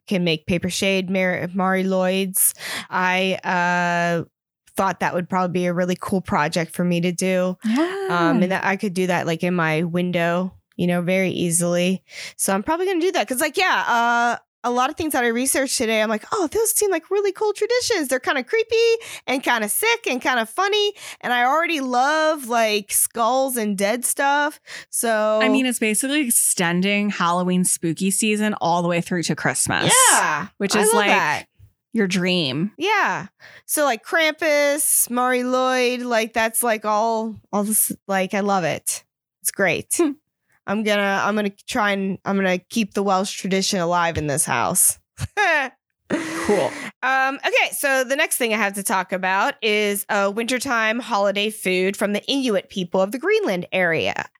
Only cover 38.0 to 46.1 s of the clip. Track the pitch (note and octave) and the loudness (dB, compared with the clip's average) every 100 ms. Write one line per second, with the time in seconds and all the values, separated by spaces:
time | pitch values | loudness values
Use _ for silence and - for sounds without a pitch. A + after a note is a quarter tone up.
38 | - G3 F#3 G3+ G3+ G3 D#3+ - - - | -4 -2 0 -2 0 0 0 -4 -6 -8
39 | - _ _ _ - - F#3+ D#3 - - | -12 _ _ _ -8 -2 0 0 -2 0
40 | E4 C#4 _ _ _ _ - G3+ G#3+ G#3 | 0 -2 _ _ _ _ -6 -2 0 0
41 | G3+ G3 C#3+ G#3+ G#3 G3 - B3+ G#3 G3 | 2 0 0 0 -2 -6 -6 -2 0 0
42 | F#3+ F#3 - G3 F#3+ F3+ - - G#3 - | -2 -4 -2 0 0 0 -2 -4 -2 -2
43 | G3+ F#3 G3+ - G3+ F#3+ F#3+ G3+ E3+ F3 | 0 0 0 -4 -2 -2 0 0 0 2
44 | E3+ D#3+ D3+ C3 - B2+ G2+ F3+ - - | 2 0 -2 -2 0 0 0 2 0 0
45 | _ - - - G4 D#4 B3+ - _ _ | _ -10 -6 0 2 2 -2 -8 _ _
46 | - | -6